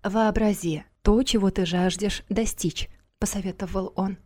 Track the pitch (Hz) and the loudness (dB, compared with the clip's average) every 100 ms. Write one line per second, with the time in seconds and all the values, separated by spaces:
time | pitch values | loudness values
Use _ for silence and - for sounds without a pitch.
0 | 202 214 214 214 214 202 170 156 - _ | -2 2 2 2 0 0 -2 -4 -8 _
1 | - 214 254 220 190 185 175 180 180 185 | 4 4 4 2 2 2 0 2 0 0
2 | 202 - - 202 220 - 175 - - - | -4 -4 -4 -2 -2 -2 -4 -4 -8 -10
3 | _ _ 208 202 190 185 185 190 185 - | _ _ -4 -4 -6 -6 -6 -4 -4 -4
4 | 190 185 | -4 -4